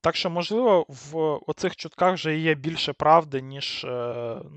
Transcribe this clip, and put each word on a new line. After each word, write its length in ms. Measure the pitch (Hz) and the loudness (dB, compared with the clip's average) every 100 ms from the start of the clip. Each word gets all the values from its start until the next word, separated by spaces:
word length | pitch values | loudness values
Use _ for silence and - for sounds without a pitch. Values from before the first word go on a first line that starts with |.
Так 120 | 247 - | 0 0
що, 140 | 185 | -4
можливо, 560 | 170 170 220 247 185 151 | -2 -2 0 4 4 2
в 520 | 135 143 160 156 147 - | -10 -10 -2 -2 -2 -6
оцих 280 | 151 185 - | -4 -4 -6
чутках 380 | 160 - 180 | -14 2 2
вже 240 | 185 160 156 | 2 -2 0
є 160 | 160 151 | 0 0
більше 380 | 143 160 - | -2 -4 -6
правди, 480 | 143 151 165 156 135 | 0 6 6 4 -6
ніж, 420 | 131 139 - - | -6 -10 -10 -8
е, 540 | 139 123 120 120 117 107 147 | -6 -4 -4 -6 -6 -8 -12